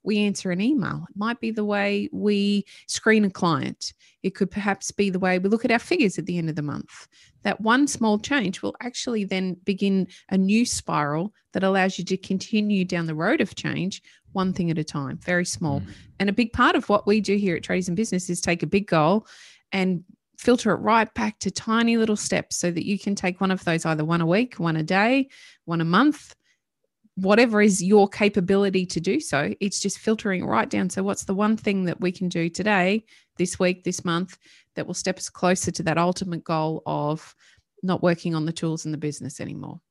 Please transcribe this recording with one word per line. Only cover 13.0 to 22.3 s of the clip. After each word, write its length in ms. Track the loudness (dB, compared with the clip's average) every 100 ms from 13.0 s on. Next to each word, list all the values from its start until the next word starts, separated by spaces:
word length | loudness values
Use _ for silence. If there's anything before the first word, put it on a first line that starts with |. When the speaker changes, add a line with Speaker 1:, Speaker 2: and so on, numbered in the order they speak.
| -4
Speaker 1:
the 100 | -2
road 240 | 0 0
of 160 | -2 -4
change, 440 | -6 -4 -4 -8 _ _ _
one 220 | -2 -2
thing 180 | 0 -2
at 80 | -2
a 60 |
time, 340 | -4 -6 -6 -8
very 260 | -2 -2
small. 360 | -2 -4 -2 -2
Speaker 2:
Mm. 60 | -4 -14 -20 -4
Speaker 1:
And 100 | -2
a 20 |
big 200 | 2 0
part 240 | 2 2 2
of 120 | 2
what 160 | 0
we 160 | 4 2
do 140 | 2 0
here 200 | 0 -2
at 60 |
Tradies 240 | -2 -2 -2
in 80 | -2
Business 340 | -2 -2 -4
is 100 | -4
take 220 | -2 -2
a 40 | 2
big 180 | 0 2
goal 400 | 4 4 2 -2 -20 -20 -20 _
and 320 | -2 0 -2 -6 -20 _ -2
filter 320 | 2 4 4
it 60 | 0
right 360 | 2 2 2
back 260 | -2 -4 -2
to 100 | -6
tiny 460 | -6 -2 2 2 2
little 200 | 2 0
steps 400 | 0